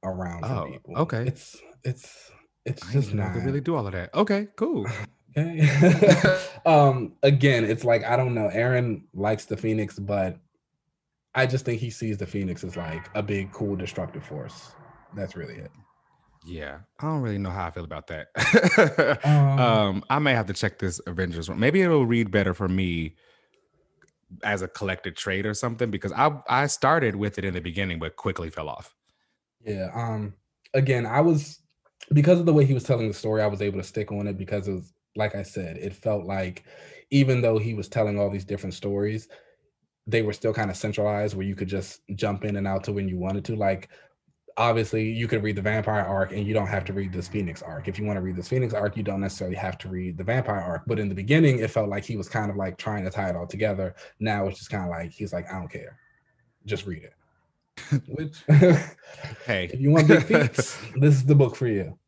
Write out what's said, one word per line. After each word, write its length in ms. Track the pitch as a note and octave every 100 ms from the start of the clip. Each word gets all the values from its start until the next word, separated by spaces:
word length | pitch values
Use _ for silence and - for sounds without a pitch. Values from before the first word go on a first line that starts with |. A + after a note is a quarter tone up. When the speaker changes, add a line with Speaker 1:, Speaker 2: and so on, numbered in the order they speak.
Speaker 1:
around 380 | F#2+ F#2 F2+ F2
for 100 | G#2+
Speaker 2:
Oh, 200 | B2 D2
Speaker 1:
people. 260 | C2 - F#2+
Speaker 2:
okay. 300 | E3 A2+ B2+
Speaker 1:
It's, 340 | C#3+ - - - -
it's, 480 | B2+ B2+ - - - - _ _ -
it's 160 | C#3
Speaker 2:
I 40 | -
didn't 140 | C3
Speaker 1:
just 120 | A2
Speaker 2:
even 40 | G2+
know 140 | F#2+
they 80 | F#2
Speaker 1:
not. 40 | A#2+
Speaker 2:
really 160 | C#3
do 140 | C3+ E3
all 100 | G2+
of 80 |
that. 180 | F#2 F2+ D3+
Okay, 320 | G#3 G3+ G#3 -
cool. 320 | C4 C#4 G#2
Speaker 1:
<laughs> 60 | A2+ G#2+ _ _ -
Okay. 1000 | E3 E3 D3 C#3 F3+ - G3+ F3 G3+ F#3 -
<laughs> 120 | - E3+
Um, 480 | D#3 C#3 B2+ A2 -
again, 420 | C#3 C#3 C#3 B2 G#2+
it's 180 | A2+
like, 200 | A#2+ A#2 A2
I 100 | B2
don't 180 | B2+
know. 140 | A#2+ G#2
Aaron 560 | G2 A#2+ B2+ B2 G#2 -
likes 320 | F2 G#2 G#2+ -
the 120 | G2+
Phoenix, 420 | A2+ G#2+ G2+ -
but 380 | G2 G2+ F#2 - _ _ _ _ _ _ _ _ _ C3
I 100 | C3
just 200 | B2+ -
think 160 | A2+
he 80 | A#2
sees 280 | - A2+ G2+
the 80 | G2
Phoenix 380 | G2+ F#2+ E2+
as, 140 | F2+ F2
like, 320 | E2 E2 -
a 80 | G#2
big, 300 | G#2 G2+ F#2+
cool, 240 | - G#2 G2
destructive 480 | F2 - E2+ -
force. 480 | C#2+ D2+ B1 - - - - - _
That's 220 | G2+ F#2+ F2+
really 200 | - -
it. 140 | - _ _ _ _ _ _ _ D#2+
Speaker 2:
Yeah, 340 | E2+ C#2+ D2 G2+ _
I 80 | D3+
don't 140 | D#3
really 160 | A#2+ G2+
know 120 | F#2+
how 160 | F#2 E2+
I 60 |
feel 120 | F2
about 240 | E2 D#2 -
that. 1120 | D#2 - - C3+ G#3 F3+ - E3 - C#3+ C#3+
<laughs> 40 | C#3+
Speaker 1:
Um, 340 | D3 C#3 C3+
Speaker 2:
Um, 440 | A#2+ A2 G2+ F#2+ -
I 100 | C#3
may 140 | D3
have 140 | A#2+ G2
to 60 |
check 260 | G2 G#2 -
this 220 | F#2+ E2+ -
Avengers 440 | F2 F2+ E2 E2
one. 100 | F2+
Maybe 220 | A#2+ F3+
it'll 240 | F3+ D#3 A#2+
read 260 | A#2 A2
better 220 | G#2 F#2+
for 160 | F2+ F#2+
me 460 | F#2 F#2 E2+ D#2+ - _ _ _ _ _ _ _ _ _ _ _ F#2
as 180 | G#2 G2+
a 60 | F#2
collected 460 | - G2 F#2 - E2
trade 280 | - F#2+ G#2+
or 80 |
something, 380 | G#2+ B2 A2+ A#2+
because 220 | G2+ G2+
I, 180 | D#2 D3 C#3+ -
I 200 | B2+ C#3+
started 480 | - C3 D#3+ B2 G2+
with 200 | G2+ G2
it 80 | F#2+
in 80 |
the 80 | F2+
beginning, 380 | F2 E2 G2 E2
but 160 | D#2+ -
quickly 340 | G#2 F#2 E2
fell 200 | D#2 D2+
off. 260 | B1+ - _ _ _ _ _ _ _
Speaker 1:
Yeah. 260 | A2 G2+ F#2
Um, 400 | A2+ A#2 A2 G#2 G2 _ _ _
again, 320 | C3+ C3+ B2 A2
I 160 | B2
was, 380 | E3 D#3 - - _ _ _ _ -
because 260 | D3 D3 F3+
of 60 | E3
the 80 |
way 120 | D3+ C3+
he 80 |
was 100 | C3 A2+
telling 220 | A#2+ A2
the 60 |
story, 280 | G2+ A2+ A2
I 60 | G#2+
was 140 | G2+
able 160 | G2+ G2
to 40 |
stick 280 | F#2+ - G#2
on 160 | G#2 G#2
it 100 | F#2+
because 300 | F#2+ G#2 G2+
it 60 |
was, 200 | F#2 - _ _ -
like 160 | G#2+
I 100 | G2+
said, 340 | - - F2 E2
it 160 | G2+ F#2
felt 300 | - G#2 F2+
like 400 | G2 F#2 F2+ _ - - - _
even 320 | C#3 C3+ B2+
though 160 | A#2+ A2
he 160 | A2
was 140 | G#2+ G2
telling 320 | A#2 G#2+ G2+
all 100 | G2+
these 140 | G2
different 300 | F#2+ G2+ F#2+
stories, 560 | F2+ G2+ G2+ G#2 A2 A2 - _ _ _ _ _ _ -
they 140 | A2+
were 120 | G#2+
still 200 | - A2+
kinda 200 | G#2+ G#2 F#2
centralized 600 | A2 G#2 G#2 G#2 G#2 G2
where 80 | G2
you 100 | F#2+
could 140 | F#2+
just 320 | F#2+ F2+ - _ G2+
jump 280 | G#2+ G2
in 140 | G#2+ G2+
and 100 | G2
out 160 | F#2+
to 80 | G2+
when 160 | G2+ G2
you 100 | F2+
wanted 280 | F#2 G2 -
to. 100 | A2
Like, 320 | G2 F#2+ - - _ _ _ _ _ -
obviously, 520 | A#2 A2+ G#2 A2 A2
you 180 | A2+ A#2
could 120 | A2+
read 140 | G#2+ G2+
the 60 |
vampire 420 | G2 G#2+ G#2 G#2+
arc 300 | F#2+ G2 F#2+
and 120 | G2+ G2+
you 80 |
don't 140 | A2 G2
have 160 | G2+ F#2
to 80 |
read 200 | G2 G2
this 160 | F2+ F2+
Phoenix 320 | G#2 F#2 D#2+
arc. 260 | - D2+ -
If 100 | F#2+
you 60 | G#2
wanna 160 | G2+
read 140 | F#2 F#2
this 140 | F2
Phoenix 240 | B2+ B2
arc, 240 | G#2+ G2+ A2+
you 60 |
don't 180 | G#2 G2
necessarily 340 | G2 - F#2 F#2
have 220 | G2 F#2
to 80 | F#2+
read 300 | F#2 F#2 E2+
the 60 | F#2+
vampire 340 | B2 A#2+ G2+
arc. 240 | F2+ E2 -
But 140 | A2
in 80 | G2+
the 80 | F#2+
beginning, 440 | G2 D3+ D#3 B2+
it 120 | A2
felt 160 | - G#2
like 160 | G2+
he 140 | - A2
was 100 | -
kind 240 | A#2 G#2
of, 60 | G2+
like, 200 | F#2+ F2+
trying 280 | - G#2 F#2
to 40 |
tie 200 | G#2 F#2+
it 80 | F2
all 100 | F2
together. 480 | G#2 G#2+ G2 A2 - - _
Now 280 | G#2+ G#2 G2
it's 100 | F2+
just 120 | -
kinda 180 | G#2 F2+
like, 220 | E2+ E2+
he's 200 | - G2+
like, 180 | F2+ F2
"I 40 | F#2+
don't 120 | E2
care. 260 | - - - _ _ _ _ _ _ G2+
Just 200 | G2+ G2
read 180 | D#2+
it." 100 | - _ _ _ _ _ _ -
<laughs> 300 | - C#3+ -
Which, 340 | - D#3 - -
<laughs> 960 | D3 F3+ D3+ - - - - - - -
Speaker 2:
Hey. 240 | G2+ F2
Speaker 1:
if 60 | B2+
you 120 | C#3
want 160 | D#3+ D3+
big 160 | D#3
feats, 540 | - - C3+ - A#2+ - A#2
Speaker 2:
<laughs> 80 | -
Speaker 1:
this 180 | D3 C#3
is 100 | C3
the 100 | C#3+
book 200 | B2 -
for 120 | B2
you. 300 | G2+ D#2+ -